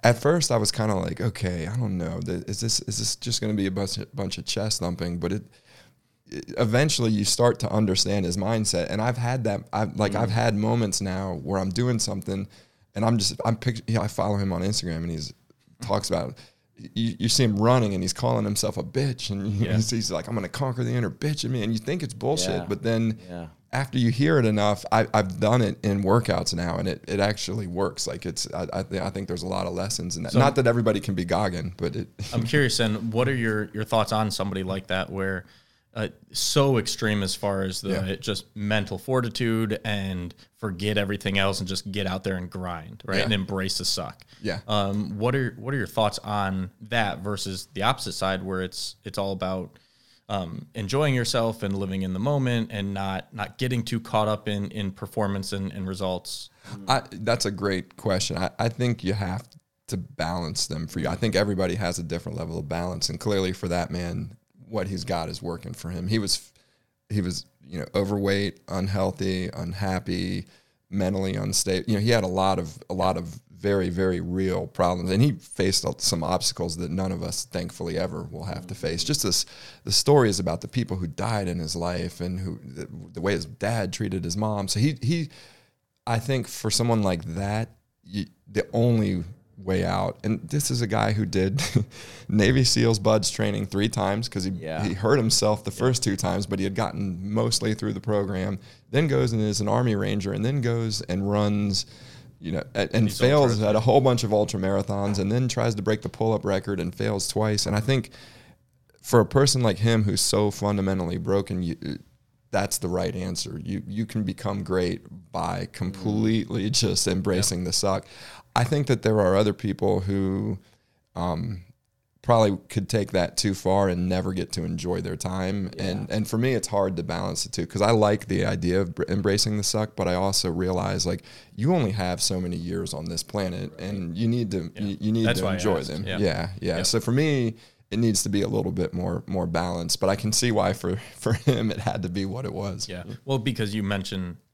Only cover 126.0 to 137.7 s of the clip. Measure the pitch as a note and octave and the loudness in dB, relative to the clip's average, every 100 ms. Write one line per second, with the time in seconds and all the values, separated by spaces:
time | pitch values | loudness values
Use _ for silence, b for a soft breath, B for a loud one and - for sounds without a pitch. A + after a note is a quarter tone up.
126 | G2+ G2 G2+ A2+ B2+ B2 - G2+ G2 F2 | -2 -2 0 0 2 0 0 2 2 0
127 | E2 E2+ F#2 F2+ - - E2+ G2+ G2+ A2+ | -4 -4 -4 -4 -4 -4 -4 2 4 6
128 | G#2 G#2 - F#2+ F#2+ G2 E2+ F#2 G2 - | 6 4 0 0 0 0 2 2 2 -2
129 | - G2 G2+ G2+ - G#2 G2+ A2 G#2+ - | -2 2 2 2 2 0 0 0 -2 0
130 | F2+ F2+ G2 G2 F#2 E2+ F2+ F2+ F#2+ F#2+ | 0 2 2 2 0 0 0 0 0 0
131 | A#2 F2+ B B B - A#2+ F3+ A2+ G#2 | -2 -2 B B B -4 2 2 2 0
132 | F2+ F2 - F#2 F2+ F2 E2+ F2 E2 C#2+ | -2 0 0 0 -2 -4 -4 -4 -4 -6
133 | E2 E2 - G#2 F#2+ F2+ F#2 - F#2 G2+ | -6 -6 -4 -2 -2 -4 -8 -8 -8 -6
134 | F2 E2+ A#2 A#2+ A2+ F#2+ E2 - G2+ F#2+ | -6 0 2 2 0 -2 -4 -6 -6 -2
135 | G#2+ A2+ A2 A#2+ F#2+ F#2 G2+ F2 C2+ D2+ | 0 2 4 2 0 0 2 0 0 -6
136 | G#2 F2+ G2 D#2 E2 - F2 E2+ F#2 A#2 | -4 0 2 0 -4 -4 -2 0 2 0
137 | A2+ B2 D#3 C#3 A#2 A2 B | 2 2 4 2 0 -2 B